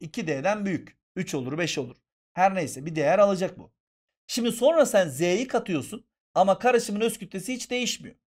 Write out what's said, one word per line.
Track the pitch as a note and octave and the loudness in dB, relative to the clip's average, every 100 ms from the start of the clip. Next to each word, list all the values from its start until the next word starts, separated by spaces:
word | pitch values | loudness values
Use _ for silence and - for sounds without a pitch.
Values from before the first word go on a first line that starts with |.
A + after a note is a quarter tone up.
İki | E3 B3 D#3+ | -12 -8 -4
D'den | C3+ F3 G#3+ G3 | -2 -2 -2 -2
büyük. | D#3+ - _ _ F#3 | -4 -8 _ _ -8
Üç | F3+ | -6
olur, | D3 B2 D#3 | -6 -4 -4
beş | E3 D3 | -4 -4
olur. | B2 - _ _ _ | -8 -12 _ _ _
Her | E3+ G3 | 2 2
neyse | F#3+ C3+ C3 D#3+ | 2 -6 -8 -6
bir | D#3 | -2
değer | C#3+ G3 | 2 4
alacak | G3+ F#3 F#3 - | 4 2 -4 -6
bu. | - _ _ _ _ _ - | -20 _ _ _ _ _ -8
Şimdi | B3 A#3 | -4 -2
sonra | A#3 C4+ E4 B3+ | 2 4 6 4
sen | G3+ E3 | 4 2
Z'yi | C3 F3 F#3+ B3+ | 0 0 2 0
katıyorsun | A#3 - D3+ A2 G#3+ _ _ _ | -2 -2 -4 -6 -14 _ _ _
ama | E3 G3 F#3+ | 2 4 4
karışımın | B3 A#3 A#3 G#3 | 4 2 0 -2
öz | A3+ A3+ | -2 -4
kütlesi | F3+ F#3+ F#3 | -10 -10 -8
hiç | B3 - | -10 -6
değişmiyor. | B3 A#3+ - - - _ | -4 -4 -6 -12 -20 _